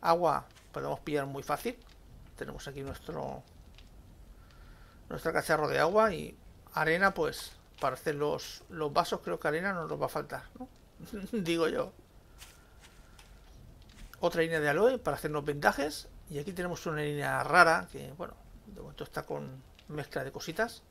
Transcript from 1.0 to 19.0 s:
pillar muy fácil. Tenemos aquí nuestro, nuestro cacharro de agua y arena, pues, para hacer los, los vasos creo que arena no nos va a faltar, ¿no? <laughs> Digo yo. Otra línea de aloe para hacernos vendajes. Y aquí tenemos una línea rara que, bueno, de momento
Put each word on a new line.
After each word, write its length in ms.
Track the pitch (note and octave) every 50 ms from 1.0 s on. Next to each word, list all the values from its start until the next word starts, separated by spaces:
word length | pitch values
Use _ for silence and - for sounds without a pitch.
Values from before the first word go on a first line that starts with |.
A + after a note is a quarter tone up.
pillar 260 | - - D3 D3 C#3
muy 160 | C3+ C#3 C#3 C3+
fácil. 340 | - D3 C#3+ - A3+ B3+ - - - - - - - - - - - -
Tenemos 320 | - C3+ C3+ C#3+ D3 - -
aquí 140 | C3+ C#3 C3+
nuestro, 600 | C3+ C3+ - - - D#3+ D#3+ C#3 C3+ C3+ B2 B2 - - - - - - - - - - - - - - - - - - - - - - - - - - - - - - - - -
nuestro 240 | - D3 - E3 E3
cacharro 360 | D3+ D3 - E3 D3+ D3+ D3+
de 100 | C#3+ C3+
agua 360 | C#3+ D#3+ F#3 G#3+ A3 A3 F#3
y 220 | D3+ D3+ - - - - - - - - - -
arena, 380 | D#3+ D#3 D#3 D#3+ F3 G3 G3 F#3+
pues, 400 | - D#3+ C#3+ - - - - - - - - - -
para 140 | - C#3 B2+
hacer 200 | - - D#3+ D3+
los, 480 | C#3+ D3 D3 D#3 - - - - - - -
los 240 | F#3 E3+ D#3 D3 C#3+
vasos 280 | E3 E3+ - - F3+ -
creo 180 | - F3 D#3+
que 80 | - D#3+
arena 240 | D3 D#3+ F3+ G3+ G3
no 140 | F3 D#3+
nos 140 | D#3 D#3 D3
va 60 | D3
a 40 | C3+
faltar, 340 | - D#3 D3 - C#3 C3 - - - -
¿no? 100 | B3+ B3+ - - - - - - D#3+ - - G#3 F#3+ G3 -
<laughs> 0 |
Digo 360 | A3+ F#3 E3 E3+ E3 E3 -
yo. 240 | - - C#3 - - - - - - - - - - - - - - - - - - - - - - - - - - - - - - - - - - - - - - - - - - - - - - -
Otra 220 | - F3 - E3+ E3
línea 180 | E3 E3 D#3+
de 80 | D3 D3
aloe 300 | C#3+ D#3+ G#3 A#3+ C4+ B3
para 180 | - - C#3+
hacernos 280 | C#3+ - D#3+ D3+ D3+ C#3+
vendajes. 640 | D3+ C#3+ C#3+ C#3+ - G3+ - C#4 D4+ - - - - - - - -
Y 80 | D#3+ C#3+
aquí 140 | D3 F3+ F#3
tenemos 320 | F3 F3+ F3+ E3+ D#3 -
una 140 | F3 D#3 D3+
línea 420 | D3+ D3 D3 D3 C#3+ C3+ C3+ C3 C3
rara 460 | C3+ D3 F3+ F3 E3 D#3+ F3 F#3 -
que, 220 | - C3+ C#3 C#3 C#3
bueno, 220 | D3+ - - - - - - - - -
de 140 | G#3+ G3+ -
momento 220 | - C#3+ C#3+ -